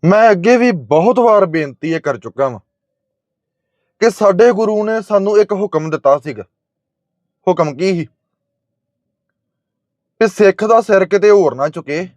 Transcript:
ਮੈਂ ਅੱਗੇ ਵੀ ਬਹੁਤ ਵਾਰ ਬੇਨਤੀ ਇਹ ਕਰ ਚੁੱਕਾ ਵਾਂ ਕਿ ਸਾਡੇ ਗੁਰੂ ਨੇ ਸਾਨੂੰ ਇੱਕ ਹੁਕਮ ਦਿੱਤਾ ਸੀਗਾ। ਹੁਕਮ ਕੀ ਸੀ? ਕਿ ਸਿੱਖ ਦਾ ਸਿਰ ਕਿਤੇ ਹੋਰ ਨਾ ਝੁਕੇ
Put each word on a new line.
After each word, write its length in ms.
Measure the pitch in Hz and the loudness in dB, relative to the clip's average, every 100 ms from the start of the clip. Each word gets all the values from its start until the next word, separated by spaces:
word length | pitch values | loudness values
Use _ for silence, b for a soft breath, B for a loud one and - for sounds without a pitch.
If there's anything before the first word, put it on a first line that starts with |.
| 160 | 2
ਮੈਂ 260 | 202 226 | 2 2
ਅੱਗੇ 260 | 196 180 247 | 2 2 2
ਵੀ 140 | 240 | 2
ਬਹੁਤ 480 | 185 117 147 185 262 | -2 -2 0 2 2
ਵਾਰ 260 | 240 214 190 | 2 2 2
ਬੇਨਤੀ 480 | 160 147 123 156 | -2 -6 -8 -8
ਇਹ 80 | 165 | -6
ਕਰ 160 | 147 123 | -6 -8
ਚੁੱਕਾ 320 | 113 110 135 | -10 -6 -6
ਵਾਂ 100 | 113 _ _ _ _ _ _ _ _ _ _ _ _ _ _ | -6 _ _ _ _ _ _ _ _ _ _ _ _ _ _
ਕਿ 100 | 220 | -2
ਸਾਡੇ 420 | - 208 185 233 | 0 0 4 2
ਗੁਰੂ 320 | 202 220 214 | 2 -2 -2
ਨੇ 180 | 214 220 | -4 -6
ਸਾਨੂੰ 360 | 202 208 196 208 | -2 -2 0 0
ਇੱਕ 160 | 202 | 0
ਹੁਕਮ 360 | 208 202 156 156 | -2 -4 -4 -4
ਦਿੱਤਾ 300 | 151 135 143 | -2 0 0
ਸੀਗਾ। 240 | 143 107 98 _ _ _ _ _ _ _ _ _ - | -2 -14 -16 _ _ _ _ _ _ _ _ _ -4
ਹੁਕਮ 300 | 180 160 135 | -2 -2 -2
ਕੀ 140 | 185 | -4
ਸੀ? 140 | 180 160 _ _ _ _ _ _ _ _ _ _ _ _ _ _ _ _ _ _ _ _ _ | -4 -6 _ _ _ _ _ _ _ _ _ _ _ _ _ _ _ _ _ _ _ _ _
ਕਿ 80 | 220 | -4
ਸਿੱਖ 380 | - 202 190 214 | 2 2 2 0
ਦਾ 160 | 226 | 0
ਸਿਰ 240 | - 196 180 | 2 0 0
ਕਿਤੇ 240 | 196 202 | 0 4
ਹੋਰ 260 | 202 165 123 | 4 2 -2
ਨਾ 140 | 147 | -6
ਝੁਕੇ 400 | 156 147 147 185 | -6 -10 -8 -8